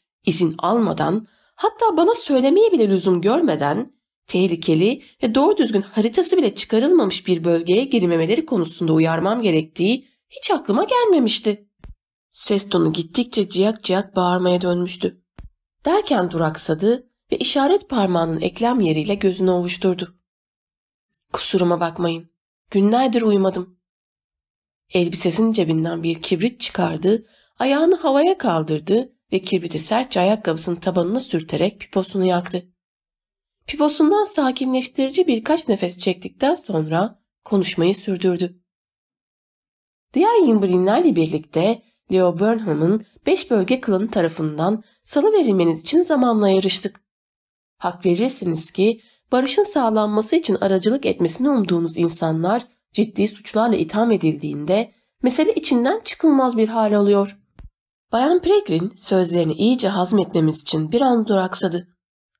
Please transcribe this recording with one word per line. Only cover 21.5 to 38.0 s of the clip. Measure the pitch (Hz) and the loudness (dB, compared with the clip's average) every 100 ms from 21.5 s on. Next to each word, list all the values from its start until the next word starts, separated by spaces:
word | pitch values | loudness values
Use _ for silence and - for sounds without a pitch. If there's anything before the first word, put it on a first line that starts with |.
| 190 175 170 | 0 2 0
bakmayın. | 170 165 170 165 - _ _ _ - | -2 -4 -6 -6 -12 _ _ _ -4
Günlerdir | 196 202 233 262 233 | 2 2 4 2 2
uyumadım." | 220 202 190 185 180 _ _ _ _ _ _ _ _ _ _ _ _ | 2 2 0 -2 -10 _ _ _ _ _ _ _ _ _ _ _ _
Elbisesinin | 180 175 170 180 175 226 | -2 -2 -2 -2 2 0
cebinden | 220 165 160 165 165 | 0 0 0 -2 -4
bir | 165 160 | -6 -6
kibrit | - 170 233 - | -4 -2 -2 -4
çıkardı, | - - 170 160 180 220 - _ _ - | -8 -4 -4 -2 0 -2 -4 _ _ -4
ayağını | 262 277 339 | 0 2 2
havaya | 359 311 277 339 381 | 2 2 2 2 0
kaldırdı | 226 165 156 156 160 220 254 _ - | 0 0 -2 -4 0 0 -2 _ -6
ve | 190 | -4
kibriti | 190 180 170 151 | -2 -4 -2 -4
sertçe | - 220 254 185 | -2 -2 -2 0
ayakkabısının | 185 214 185 160 180 175 | 2 0 -2 -4 -4 -4
tabanına | 185 175 170 247 | -2 -2 0 -2
sürterek | - 160 160 151 185 - | -4 -6 -4 -2 -2 -4
piposunu | - 196 185 196 | -6 -4 -4 -2
yaktı. | 185 180 180 180 - _ _ _ _ _ _ _ _ _ - | 0 0 -2 -8 -10 _ _ _ _ _ _ _ _ _ -10
Piposundan | 285 294 302 311 403 | -2 -2 2 2 2
sakinleştirici | 403 - 262 254 262 262 254 - 269 277 359 | 0 0 -2 -2 -2 -2 -4 -4 -2 0 0
birkaç | 226 - 311 - | 0 0 -2 0
nefes | 202 175 180 | -2 -2 -4
çektikten | 190 - - - 269 | -4 -4 -8 -4 -2
sonra | 349 - 165 156 165 220 - _ _ | -2 -4 -4 -2 -2 -4 -8 _ _
konuşmayı | - 202 175 - 170 | -2 -2 0 0 0
sürdürdü. | 196 | 0